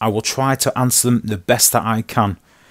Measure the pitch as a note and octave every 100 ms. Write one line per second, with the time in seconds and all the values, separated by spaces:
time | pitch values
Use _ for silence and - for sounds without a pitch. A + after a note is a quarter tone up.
0 | A2 G#2+ - - C3+ C3+ - - B2+ -
1 | B2 A#2+ G#2+ G2+ - A#2+ - A#2 A2 A2
2 | - - G#2 F2+ _ _ _